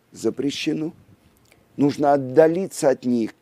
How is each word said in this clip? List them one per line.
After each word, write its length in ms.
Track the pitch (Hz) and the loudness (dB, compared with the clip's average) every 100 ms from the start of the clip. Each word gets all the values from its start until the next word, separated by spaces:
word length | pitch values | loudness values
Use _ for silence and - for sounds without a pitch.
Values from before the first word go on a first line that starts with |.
| _ | _
запрещено. 840 | - 110 - 143 - - 156 156 - _ _ _ _ _ _ _ - | -8 -6 -4 -4 -6 -6 -4 -6 -12 _ _ _ _ _ _ _ -2
Нужно 380 | 143 135 147 | 0 2 2
отдалиться 720 | 143 131 131 160 170 190 - 147 | 2 2 4 4 2 -6 -2 0
от 160 | 131 | 0
них 300 | 127 120 107 - | 0 -2 -2 -8